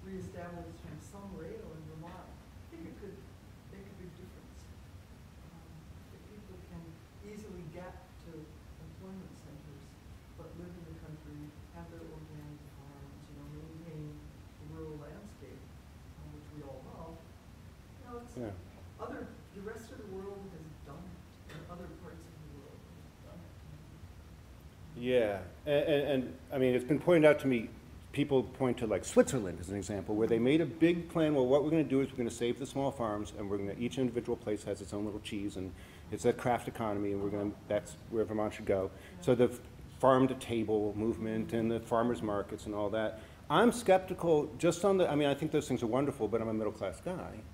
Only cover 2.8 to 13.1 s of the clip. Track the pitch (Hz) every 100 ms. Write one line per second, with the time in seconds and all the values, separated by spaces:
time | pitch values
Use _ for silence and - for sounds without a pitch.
2.8 | - 247 202 - - - - - - 196
3.8 | 196 196 180 - 180 - - - - -
4.8 | - - - - - - - - - -
5.8 | - - - - - - - 180 - 175
6.8 | 165 160 - - 202 208 202 180 156 175
7.8 | 180 - - - 170 156 156 - - -
8.8 | 160 - 190 190 180 - 156 147 147 -
9.8 | - - - - - - 165 165 175 175
10.8 | 160 156 156 151 151 147 151 - - 170
11.8 | 160 165 160 156 151 151 147 147 - -
12.8 | - - 143